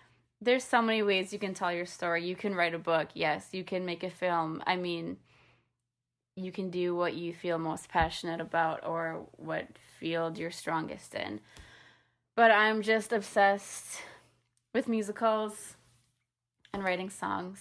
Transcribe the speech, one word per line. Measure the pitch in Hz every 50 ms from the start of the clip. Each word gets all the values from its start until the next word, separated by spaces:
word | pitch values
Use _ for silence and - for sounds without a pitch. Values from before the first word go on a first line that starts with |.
| - _ _ _ _ _ _ _
there's | 214 240 247 262 254
so | - - 240
many | 233 226 220 220 214
ways | 202 196 190 185 190 208
you | 208
can | 208 190 190
tell | - 196 175 175
your | 170 175
story. | 180 - - - 175 170 170 170
You | 175 185
can | 180 - 208 196
write | 180 175 170 165
a | 165
book, | 165 170 165 160 151 - -
yes. | 165 165 156 151 190 190 - -
You | 185 185
can | - 196 185 185
make | 180 170 170 -
a | 185
film. | 165 - 185 180 175 170 160 160 160 - -
I | - 185
mean, | 180 180 175 170 165 165 170 185 - - _ _ _ _ _ _ _ _ _ _ _ _ _ _ _ _ _ _ _ _ _ _
you | 190 185 185
can | 175 - 190 185
do | 175 180 175 180 175
what | 175 180 175 -
you | - 170 170 170
feel | - - 180 170 165
most | 165 160 160 - - -
passionate | - 175 160 160 - - - 170 165 165
about | 165 - - 165 165 160 160 - -
or | 160 165 165 165 165 165 - - - -
what | - - 156 160 160 - - - - - - - -
field | - 165 165 165 165 165 165 -
you're | 165 170
strongest | 175 - - - 165 160 156 - - - - - -
in. | - - 95 104 104 - - - - - - - - - - - _ _ _ _ _ _ _ _
But | - 233 226 214
I'm | 208 214 220 220 220 202
just | 214 220 220 208 - 240
obsessed | 220 202 - - 214 202 196 196 202 - - - - - - - - - - - - - _ _ _ _ _ _ _ _ _ -
with | 226 269
musicals | - 226 220 208 196 208 - 233 226 220 220 220 208 208 - - - - - _ _ _ _ _ _ _ _ _ _ _ _ _ _ _ _ _ _ -
and | 202 196
writing | 190 180 180 185 196
songs, | 190 - 185 196 196 190 180 185 190 196